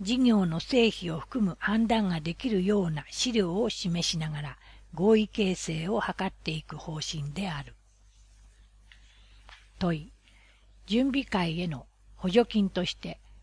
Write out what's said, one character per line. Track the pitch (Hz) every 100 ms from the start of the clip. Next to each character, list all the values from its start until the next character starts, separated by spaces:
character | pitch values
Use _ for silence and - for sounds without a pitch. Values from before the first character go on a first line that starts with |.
事 | 196 254
業 | 247 214 180
の | 160
成 | - 262 226
否 | - 170
を | 160
含 | - 262
む | 196 160
判 | - 220 226
断 | 226 202
が | 170
で | 151
き | 175 262
る | 208
よ | 185 208
う | 175
な | 151 -
資 | - 254
料 | 226 180 185
を | 226
示 | - 180 170 170
し | 165
な | 156
が | 151
ら、 | 147 127 - - -
合 | 156 196 220
意 | 214
形 | - 190 180
成 | - 160 165
を | 220
図 | - -
っ | 190
て | - -
い | 156
く | - 147
方 | - 156
針 | - 160 143
で | 147 196
あ | 147
る。 | 131 - _ _ - _ - - - - - - - - - - - - - - - -
問 | 180 160
い。 | 175 - _ _ _ _ _ - -
準 | 214 269
備 | 262
会 | - 196 170 160
へ | 180
の | 135 - _ -
補 | - 185
助 | 202 226
金 | 220 196
と | -
し | 185
て | - 180 - - -